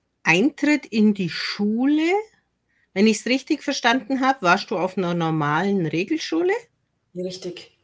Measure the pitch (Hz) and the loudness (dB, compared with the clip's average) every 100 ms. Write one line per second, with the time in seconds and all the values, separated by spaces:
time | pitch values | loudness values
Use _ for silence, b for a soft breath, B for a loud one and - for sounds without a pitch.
0 | _ _ - 170 269 - 285 294 - 226 | _ _ 0 2 2 0 0 0 0 2
1 | 214 202 175 - - - 208 226 269 302 | 2 2 -2 -4 -8 -4 -2 0 2 2
2 | 320 392 440 _ _ _ _ _ _ 190 | 2 0 -4 _ _ _ _ _ _ 2
3 | 220 214 226 262 - 294 - 269 247 254 | 2 2 0 -2 -2 -4 -4 -2 0 0
4 | - 269 262 262 175 185 - 185 180 196 | -2 -2 0 2 2 2 0 -4 -2 -2
5 | 175 170 160 160 147 151 196 196 156 160 | -2 0 0 0 0 0 0 0 0 -2
6 | 202 320 - 330 359 453 - _ _ _ | -2 -4 -4 -2 -2 -2 -6 _ _ _
7 | _ 175 180 180 180 175 - _ | _ -10 -10 -8 -12 -14 -18 _